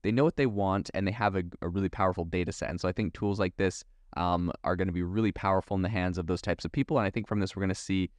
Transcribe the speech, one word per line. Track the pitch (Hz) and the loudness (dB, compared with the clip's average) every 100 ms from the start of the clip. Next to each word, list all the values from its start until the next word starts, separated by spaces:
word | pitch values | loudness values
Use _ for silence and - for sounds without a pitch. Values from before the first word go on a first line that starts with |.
they | 98 | 2
know | 117 | 4
what | 151 - | 4 4
they | 135 | 0
want | 101 98 98 - | 2 2 0 -2
and | - 98 | -2 -2
they | |
have | 110 104 95 | 0 0 0
a, | 87 - | -4 -6
a | 87 | -4
really | 90 95 | 0 -2
powerful | - 95 90 | 2 0 0
data | 85 90 87 | -2 0 -2
set. | - - | -2 -6
And | 87 | -2
so | 90 | -2
I | |
think | 92 85 | 0 -4
tools | - 104 101 | -2 -2 0
like | 92 - | -2 2
this, | 95 - - - - - | 0 0 -16 -20 -12 -2
um, | 90 87 87 - | 0 2 0 -2
are | - 90 | -2 0
gonna | 95 | 0
be | 90 | 0
really | 87 98 110 | 0 2 0
powerful | - 98 95 - 98 | 0 2 2 2 0
in | |
the | 92 | 0
hands | 107 90 90 | 0 0 0
of | 85 | -2
those | 87 | -2
types | - 85 | 0 -2
of | 82 | -2
people. | - 135 147 | -2 0 2
And | 101 | 2
I | |
think | 117 104 | -2 -2
from | 107 | 0
this, | 95 | 0
we're | - | 0
gonna | 95 | -2
see | 90 - 95 90 | -2 0 0 0